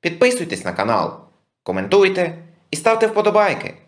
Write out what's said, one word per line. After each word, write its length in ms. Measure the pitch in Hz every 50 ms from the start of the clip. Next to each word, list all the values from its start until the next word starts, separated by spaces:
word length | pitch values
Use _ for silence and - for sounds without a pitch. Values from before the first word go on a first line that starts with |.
підписуйтесь 640 | - - 170 - 254 247 247 247 240 - - 92 -
на 80 | 92 87
канал, 400 | - - 107 117 101 82 82 - - - _ _ _ _ _ _ _ _
коментуйте 760 | - 92 95 95 104 - 202 196 190 190 185 180 165 165 - - - _ _ _ _
і 60 | -
ставте 300 | - - 226 226 226 226
вподобайки. 680 | 220 220 208 208 214 190 208 208 196 147 - - - - - _